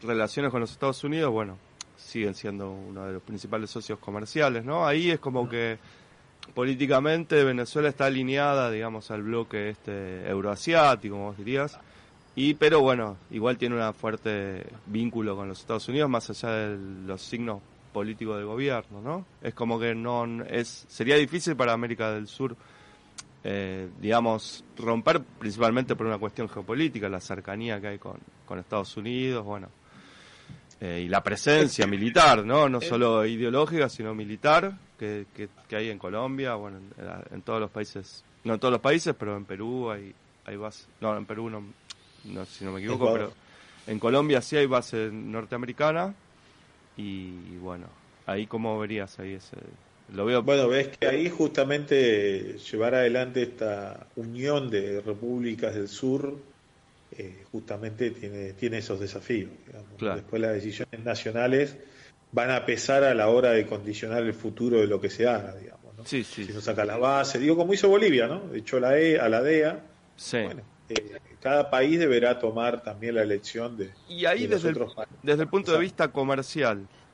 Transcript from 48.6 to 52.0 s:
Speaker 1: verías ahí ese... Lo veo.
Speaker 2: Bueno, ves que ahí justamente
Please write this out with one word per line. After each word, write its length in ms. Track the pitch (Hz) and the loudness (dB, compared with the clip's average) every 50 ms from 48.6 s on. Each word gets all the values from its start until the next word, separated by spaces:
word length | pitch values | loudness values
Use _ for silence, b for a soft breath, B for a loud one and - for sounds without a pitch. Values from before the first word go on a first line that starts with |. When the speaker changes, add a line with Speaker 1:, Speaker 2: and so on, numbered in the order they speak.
| 113 117 107 107 | -2 -2 -2 -2
Speaker 1:
verías 400 | 107 101 110 107 98 95 - - | -4 -4 -4 -6 -6 -8 -10 -12
ahí 140 | 95 95 98 | -12 -12 -12
ese... 220 | 95 - - - - - - - - _ _ _ _ _ - 101 | -12 -14 -18 -18 -18 -18 -18 -20 -20 _ _ _ _ _ -12 -6
Lo 120 | 98 101 | -2 0
veo. 180 | 113 123 123 113 | 2 2 2 4
Speaker 2:
Bueno, 240 | 135 143 139 131 120 | 4 4 6 6 4
ves 220 | 127 139 139 139 - - | 4 4 2 0 -2 0
que 100 | - 135 | 0 2
ahí 220 | 131 147 165 175 | 2 2 0 -2
justamente 1300 | 175 - 160 147 151 - 135 135 143 147 147 143 143 135 | 0 0 0 2 4 2 2 2 2 -2 0 2 4 6